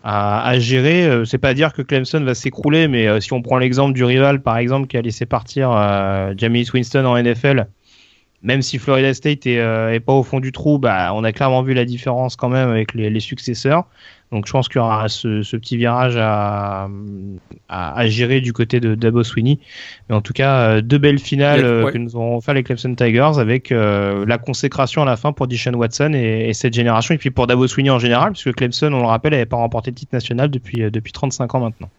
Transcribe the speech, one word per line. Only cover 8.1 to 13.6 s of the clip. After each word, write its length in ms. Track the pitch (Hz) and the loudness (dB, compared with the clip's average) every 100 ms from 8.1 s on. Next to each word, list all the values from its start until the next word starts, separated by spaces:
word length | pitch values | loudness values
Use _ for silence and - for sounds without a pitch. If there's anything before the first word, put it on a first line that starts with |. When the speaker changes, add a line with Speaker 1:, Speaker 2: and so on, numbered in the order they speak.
| _ _ _ | _ _ _
Speaker 1:
même 180 | 101 135 | -2 0
si 160 | 131 127 | 0 -4
Florida 360 | 143 135 135 | 0 2 2
State 320 | 127 151 143 | 0 -2 -2
est, 140 | 127 120 | 0 0
euh, 320 | 113 113 113 | 0 0 0
est 80 | 113 | -2
pas 140 | 117 | 2
au 100 | 135 | 2
fond 160 | 127 135 | 2 -4
du 140 | 131 | -4
trou, 260 | - 147 147 | -2 0 2
bah, 320 | 123 95 90 | 2 0 0
on 120 | 107 | 0
a 80 | 110 | -2
clairement 300 | 107 135 127 | 0 0 2
vu 100 | 131 | 0
la 100 | 127 | 0
différence 540 | 120 120 135 123 127 - | -2 -4 -4 -2 -4 -4
quand 100 | 123 | -2
même 220 | 127 127 | 0 0
avec 240 | 113 110 | 0 -2
les, 160 | 113 107 | -4 -2
les 100 | 110 | -4
successeurs. 680 | - 123 - 113 | -6 -8 -8 -4